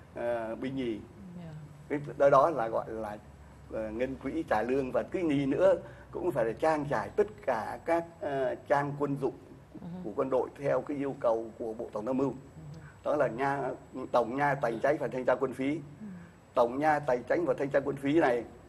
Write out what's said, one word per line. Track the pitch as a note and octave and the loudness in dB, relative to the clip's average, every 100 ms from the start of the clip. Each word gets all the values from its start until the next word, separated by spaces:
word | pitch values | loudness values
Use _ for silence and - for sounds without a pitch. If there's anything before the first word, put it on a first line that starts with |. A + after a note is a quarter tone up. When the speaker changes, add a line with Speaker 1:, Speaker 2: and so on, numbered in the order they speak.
| - A#2 | -14 -6
Speaker 1:
ờ, | A#2+ A#2 A2 A2+ | -2 -2 -4 -6
binh | C3 C3+ | -6 -4
nhì. | A#2+ G#2 - - F#3 F3 | -4 -6 -10 -18 -16 -14
Speaker 2:
Dạ. | E3 D#3 - - - | -14 -14 -16 -18 -6
Speaker 1:
Cái | D3 D3 - | -6 -4 4
đó, | C#3+ | 8
đó | C3+ D#3+ | 8 8
là | C#3 A2+ | 4 -2
gọi | A2+ - | -2 -4
là, | A2 G#2 G#2+ - - - - - | -6 -6 -8 -14 -20 -20 -20 -10
ờ, | A2+ G#2+ | -8 -6
ngân | A2 C3 B2+ | -4 -4 -4
quỹ | C3+ D#3+ E3 | -6 -6 0
trả | G#2+ | 0
lương. | A#2 C3+ C3 | 2 0 0
Và | A#2 | -2
cái | - F#3 | -2 -2
nhì | E3 C#3 C3+ | 2 2 2
nữa | C#3+ F#3+ - - - - | 4 4 4 0 -16 -14
cũng | - F3+ | -6 -2
phải | C3+ A2+ | 0 0
là | A2 | 0
trang | D#3+ D3+ D3 | 2 2 0
trải | A#2+ G2+ | -2 0
tất | - - - - | 0 0 -2 -2
cả | A2+ G#2+ A#2 - | -2 -2 -6 0
các, | E3+ E3 - | 0 0 -6
ờ, | D3 C#3 B2+ A#2 - | -4 -2 -2 -2 2
trang | C#3+ C#3+ C#3+ | 2 2 -2
quân | C#3+ C#3 | -2 0
dụng | C3 - - - - | -2 -4 -12 -20 -20
Speaker 2:
Ừ. | - F3 F3+ | -14 -12 -10
Speaker 1:
của | C3+ G2+ | -4 -2
quân | C3+ | 2
đội | B2+ - - | 2 0 -2
theo | C#3 C3 | 0 0
cái | B2+ C#3+ | 0 -2
yêu | C#3 B2+ | -4 0
cầu | B2 A2+ A2+ - | 2 2 0 -6
của | A2+ | -6
Bộ | A2 A#2 | -6 -6
Tổng | G#2+ A2 | -6 -2
tham | C3 | 0
mưu. | C#3 | 0
Speaker 2:
Ừ. | - - - - - - - | -2 -10 -16 -16 -14 -16 -8
Speaker 1:
Đó | B2 D3 | 0 2
là | B2+ | 2
nha, | A2+ C#3 C#3+ C3 C3 - C3+ - | 2 0 0 -2 -6 -10 -10 0
tổng | B2 A2+ C3+ | 2 2 2
nha | C#3+ C#3 | 2 2
tài | A#2+ A2+ | 0 2
chính | C3+ D3+ | 2 2
và | A#2+ | 0
thanh | B2+ B2+ | 0 2
tra | B2+ | 2
quân | C3 | 2
phí. | A#2 C3+ D#3 D3 - | 0 -2 -2 -6 -14
Speaker 3:
Ừ. | G#2+ F2+ F2 - - B2+ | -14 -14 -16 -20 -2 2
Speaker 1:
Tổng | A#2+ C3 | 2 2
nha | D#3 D3 | 2 2
tài | C#3+ B2 A#2+ | 2 0 2
chính | D3+ D#3 | 0 2
và | |
thanh | B2+ C#3+ | 0 0
tra | C#3+ | 0
quân | C#3 C#3 | 0 0
phí | C#3 D#3+ | 2 4
này | C#3+ A#2+ A2 - | 4 4 -2 -12